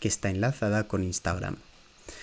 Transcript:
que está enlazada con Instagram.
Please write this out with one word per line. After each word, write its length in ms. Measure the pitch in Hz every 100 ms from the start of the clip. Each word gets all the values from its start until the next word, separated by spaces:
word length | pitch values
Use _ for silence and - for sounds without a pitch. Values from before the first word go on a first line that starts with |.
que 80 | 107
está 220 | - 101
enlazada 580 | 92 117 135 107 107 107
con 120 | 98
Instagram. 540 | 92 90 - 90 95 95 - - - - - -